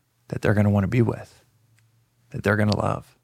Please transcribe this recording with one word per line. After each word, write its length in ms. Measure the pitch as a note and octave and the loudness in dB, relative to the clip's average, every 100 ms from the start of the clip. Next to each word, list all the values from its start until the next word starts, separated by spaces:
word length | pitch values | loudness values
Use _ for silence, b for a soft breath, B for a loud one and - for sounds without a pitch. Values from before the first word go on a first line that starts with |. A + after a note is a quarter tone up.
| _ _ _ | _ _ _
that 140 | - | -4
they're 120 | - | 0
gonna 160 | G#2 G#2 | 2 4
wanna 180 | G2+ F#2+ | 2 2
be 140 | B2+ | 0
with, 420 | A2+ - - _ _ _ _ _ _ _ _ _ _ | 0 -2 -12 _ _ _ _ _ _ _ _ _ _
that 120 | - | -6
they're 140 | G2+ G#2 | -2 2
gonna 200 | G#2+ G2+ | 2 0
love. 400 | G2 - - _ | -2 -4 -8 _